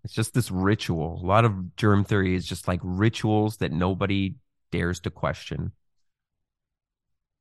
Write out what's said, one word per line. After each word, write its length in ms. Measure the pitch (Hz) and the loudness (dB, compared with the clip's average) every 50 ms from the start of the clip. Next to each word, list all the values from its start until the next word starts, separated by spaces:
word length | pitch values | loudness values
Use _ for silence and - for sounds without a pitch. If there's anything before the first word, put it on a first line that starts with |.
| - | -16
It's 100 | - - | -10 -4
just 200 | - 113 - - | -4 -4 -2 0
this 180 | 127 113 - | -2 -2 0
ritual. 680 | 92 92 95 98 107 107 - - 90 80 76 80 85 90 90 | 0 0 2 2 2 0 0 -4 -2 -2 -2 -4 -6 -6 -2
A 20 | |
lot 200 | 87 98 110 117 | 2 4 4 4
of 300 | 117 104 95 92 87 - | 4 2 0 -6 -8 -6
germ 280 | - - 107 101 101 101 | 0 4 4 4 4 4
theory 320 | - 113 101 92 95 92 | 2 2 0 2 2 0
is 100 | 90 82 | -2 -2
just, 220 | - 92 87 - - | -4 -8 -8 -4 -4
like, 120 | 90 87 82 | -4 -4 -4
rituals 760 | 90 92 92 104 113 113 - - 110 107 107 107 107 107 - | -4 -2 2 2 2 2 2 0 2 2 4 2 2 0 -2
that 140 | 95 - | -4 -2
nobody 640 | 76 80 90 95 98 90 101 98 98 98 98 95 95 - _ _ _ _ _ _ | 0 0 0 0 0 0 0 0 0 0 0 -2 -4 -8 _ _ _ _ _ _
dares 280 | - 87 87 85 90 - | -4 -2 0 0 -2 -2
to 80 | - 90 | -6 -8
question. 600 | - - - 73 67 - - - - 73 82 92 - _ _ _ _ _ _ _ _ _ _ _ _ _ _ _ _ _ _ _ _ _ _ _ _ _ _ _ _ _ _ _ _ _ | -8 -4 -4 -4 -4 -4 -8 -10 -8 -6 -6 -8 -8 _ _ _ _ _ _ _ _ _ _ _ _ _ _ _ _ _ _ _ _ _ _ _ _ _ _ _ _ _ _ _ _ _